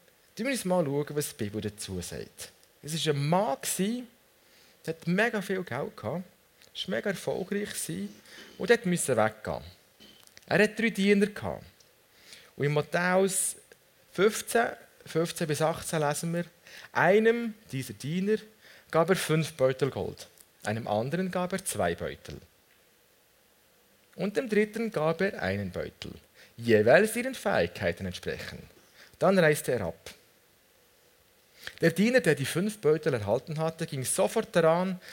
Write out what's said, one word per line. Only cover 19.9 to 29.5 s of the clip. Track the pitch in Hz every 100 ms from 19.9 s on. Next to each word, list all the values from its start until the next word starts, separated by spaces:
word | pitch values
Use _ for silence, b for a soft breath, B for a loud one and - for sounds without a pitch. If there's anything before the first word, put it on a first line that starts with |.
Gold, | 113 - - - - _ _
einem | 104 113 104
anderen | 104 127 170 185
gab | 180 180
er | 190
zwei | - 104 87 87
Beutel. | 80 71 - 73 - _ _ _ _ _ _ _ _ _ _ _ _ _ _ _ _
Und | - 190 214
dem | 254
dritten | 208 214 214 226
gab | 160 156 165
er | 196 226
einen | 92 101 95
Beutel, | 85 76 - - - - b b -
jeweils | 117 107 107 160 214 233
ihren | 254
Fähigkeiten | - - 139 85 - 87 - 95
entsprechend. | - 87 69 - - - - b b b -
Dann | 170 190
reiste | 156